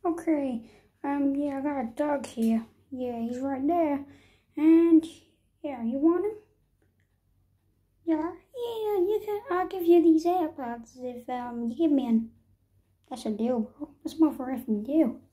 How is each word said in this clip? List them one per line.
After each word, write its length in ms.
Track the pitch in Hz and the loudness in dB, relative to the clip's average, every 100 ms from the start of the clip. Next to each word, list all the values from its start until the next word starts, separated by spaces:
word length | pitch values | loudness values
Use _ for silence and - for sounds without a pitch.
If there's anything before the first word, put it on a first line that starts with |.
Okay, 640 | 370 330 - 311 277 233 - - _ _ | -4 -4 0 0 0 -6 -10 -20 _ _
um, 300 | 277 285 277 | -6 -2 0
yeah, 240 | 277 285 277 | 0 -4 -4
I 40 | |
got 200 | 277 277 | -4 -4
a 40 | 233 | -6
dog 300 | - 294 285 | -4 -2 -2
here. 400 | - - 226 226 226 _ _ | -4 -2 0 0 -2 _ _
Yeah, 280 | 254 247 233 | -8 -8 -6
he's 180 | 233 247 | -6 -6
right 260 | 269 269 | -4 -2
there. 400 | 277 349 320 277 277 - _ _ _ - | 0 2 0 -2 -6 -20 _ _ _ 0
And, 480 | 302 330 339 320 320 - _ _ _ _ | 6 6 8 6 4 -14 _ _ _ _
yeah, 200 | 311 262 | -12 -6
you 160 | 226 269 | -4 2
want 280 | 302 349 | 2 2
him? 60 | 403 440 _ _ _ _ _ _ _ _ _ _ _ _ _ _ _ _ | 0 -6 _ _ _ _ _ _ _ _ _ _ _ _ _ _ _ _
Yeah, 260 | - 311 320 | -4 -2 -2
yeah, 640 | 359 _ 523 480 453 427 415 | -8 _ -10 -8 -4 -2 0
you 220 | 359 427 | 2 0
can, 160 | 415 415 415 | -2 -8 -4
I'll 180 | 349 370 | -4 -2
give 160 | 392 | -4
you 200 | 339 349 | 6 6
these 220 | 330 320 | 8 6
AirPods 720 | 330 359 311 311 247 233 233 254 | 4 0 0 -4 -10 -10 -12 -12
if, 300 | 247 240 - | -12 -12 -8
um, 400 | 247 247 240 233 | -8 -8 -6 -6
you 60 | |
give 160 | 254 330 | 0 2
me 140 | 285 | 2
an... 240 | 240 226 226 _ _ _ _ _ _ _ _ | 2 0 0 _ _ _ _ _ _ _ _
That's 160 | 247 | -10
a 60 | 226 | -6
deal, 280 | 214 233 247 | -4 -2 0
bro. 320 | 214 - 294 - | -2 -6 -16 -12
That's 160 | - - | -14 2
more 140 | 311 | 2
for 180 | - 254 | 2 -8
F 160 | 254 - | -8 -4
and 180 | 208 220 | -4 0
U. 340 | 302 277 - _ | 2 2 0 _